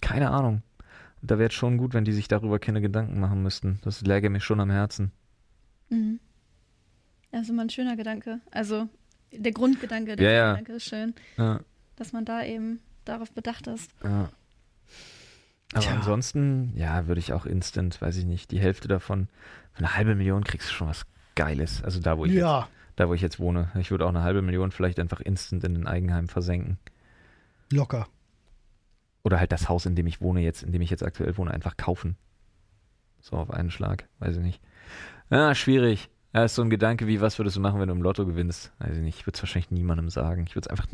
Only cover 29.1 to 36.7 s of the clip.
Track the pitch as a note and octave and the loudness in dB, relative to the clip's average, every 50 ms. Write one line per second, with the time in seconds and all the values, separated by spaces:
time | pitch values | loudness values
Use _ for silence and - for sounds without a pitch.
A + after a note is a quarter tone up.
29.1 | _ _ - G#2 F#2+ E2+ F2+ E2+ E2+ E2+ E2+ - F2 F2 - F2+ F2+ F2 E2+ E2+ | _ _ 0 2 4 4 4 2 2 0 0 0 0 0 0 0 0 2 2 0
30.1 | E2 - - F2+ F2+ F2+ E2+ E2 E2 - - E2+ F2 F2 F2 E2+ F2+ - E2 D#2+ | -2 -2 0 0 2 2 2 2 0 -2 -4 -2 0 0 0 0 -2 -2 -2 -4
31.1 | - - E2+ - F2+ F#2+ F#2 E2+ - E2 E2 - - - - - F2+ - - E2+ | -4 -2 -2 -2 0 -2 -2 -2 -4 -4 -4 -6 -6 -4 -2 -2 -2 -2 -2 -4
32.1 | F2+ - _ _ _ _ _ _ _ _ _ _ _ _ _ _ _ _ _ _ | -6 -6 _ _ _ _ _ _ _ _ _ _ _ _ _ _ _ _ _ _
33.1 | _ _ _ - - D#2+ D#2+ - - - E2+ F2 E2+ - - G2 F#2+ G2 - - | _ _ _ -8 -6 -6 -4 -4 -4 -4 -4 -4 -4 -4 -4 -4 -4 -4 -6 -12
34.1 | _ _ - F#2 E2+ E2+ F2 F2 F2 - - - _ - - - - - - - | _ _ -4 -4 -2 -2 -2 -2 -4 -6 -10 -20 _ -20 -20 -20 -18 -18 -18 -18
35.1 | - - - - - C3 D3+ D3+ C#3 - - - C3 C3+ B2 A#2 A2 G2+ - - | -20 -20 -4 2 4 4 6 6 4 4 4 4 6 6 6 6 4 2 -2 -8
36.1 | _ _ _ _ - A2+ A#2 A2+ - - A#2+ A2+ | _ _ _ _ 2 4 4 4 4 2 4 4